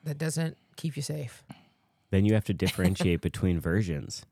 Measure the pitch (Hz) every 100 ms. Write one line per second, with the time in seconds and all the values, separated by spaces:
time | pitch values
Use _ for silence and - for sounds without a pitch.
0 | 156 143 160 156 160 - _ - 165 143
1 | 143 151 131 - - - _ _ _ _
2 | _ 98 104 110 - 95 90 - 90 95
3 | 90 85 - - 95 85 73 92 95 73
4 | 52 - -